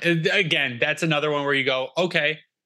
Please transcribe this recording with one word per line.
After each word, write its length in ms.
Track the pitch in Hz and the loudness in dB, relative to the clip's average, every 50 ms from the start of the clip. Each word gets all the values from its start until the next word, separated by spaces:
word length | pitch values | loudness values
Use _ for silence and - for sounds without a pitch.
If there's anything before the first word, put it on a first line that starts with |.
| - | 0
And 240 | 170 170 165 160 190 | 0 0 2 2 0
again, 500 | 185 208 196 156 165 156 139 131 120 120 | 0 0 0 0 0 0 0 -2 -2 -2
that's 220 | 147 147 151 - | -2 -2 -2 -2
another 300 | 175 165 151 147 147 151 | 0 0 0 0 0 0
one 140 | 147 143 143 | 0 0 0
where 100 | 139 143 | 0 0
you 80 | 135 131 | 2 2
go, 260 | 131 131 131 131 131 - 165 | 0 0 0 -2 -2 -2 -2
"Okay, 400 | 180 175 170 165 147 147 156 156 - _ _ _ _ | -2 0 0 0 0 0 -2 -4 -8 _ _ _ _